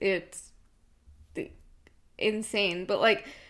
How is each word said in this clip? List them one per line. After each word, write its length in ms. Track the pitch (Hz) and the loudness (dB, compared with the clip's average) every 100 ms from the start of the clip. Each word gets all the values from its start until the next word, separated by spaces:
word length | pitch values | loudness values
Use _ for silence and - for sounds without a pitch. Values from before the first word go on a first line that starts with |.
it's 500 | 196 185 170 - - - - _ - _ - - - | 0 0 -2 -14 -18 -20 -20 _ -20 _ -20 -20 -14
the, 160 | - - - - - - - - - | -10 -10 -12 -20 -20 -20 -20 -20 -4
insane, 640 | 214 214 214 214 196 175 | -2 -2 -2 0 0 0
but, 160 | 180 202 | -2 4
like, 260 | 226 214 - - | 4 4 0 -18